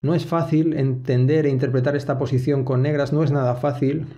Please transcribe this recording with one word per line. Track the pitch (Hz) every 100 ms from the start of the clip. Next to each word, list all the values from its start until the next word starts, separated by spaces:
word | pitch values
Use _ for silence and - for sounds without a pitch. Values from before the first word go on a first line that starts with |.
No | 135
es | 165 -
fácil | 165 160 156 160
entender | 151 135 127 - 127 127 156 147
e |
interpretar | 135 131 131 131 143
esta | 135 139
posición | 131 127 127 139
con | 131 127
negras, | 131 147 139
no | 151
es | 156
nada | 143 127 123
fácil. | 147 131 135 143 -